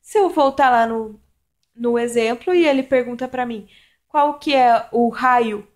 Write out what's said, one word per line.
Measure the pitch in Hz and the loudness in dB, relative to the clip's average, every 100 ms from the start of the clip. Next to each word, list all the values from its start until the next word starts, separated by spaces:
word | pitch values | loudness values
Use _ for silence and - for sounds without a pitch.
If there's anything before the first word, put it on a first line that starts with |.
Se | - 427 | -2 0
eu | 370 | 0
voltar | 320 269 269 269 | 2 0 2 2
lá | 240 226 | 4 0
no, | 226 220 214 _ _ _ _ _ | -2 -8 -14 _ _ _ _ _
no | 233 240 240 | _ -4 -2
exemplo | 240 233 226 240 - | -2 -2 -2 -4 0
e | 359 320 | 2 2
ele | 269 | 0
pergunta | 262 262 247 240 254 | 0 -2 -2 -8 -8
pra | 254 247 | -6 -8
mim | 226 196 _ _ _ _ | -8 -14 _ _ _ _
qual | 302 294 294 | 0 0 -2
que | 320 | -2
é | 277 247 226 - | 2 4 2 0
o | 233 240 | 0 0
raio | 226 254 247 226 208 - | 0 0 2 0 -6 -12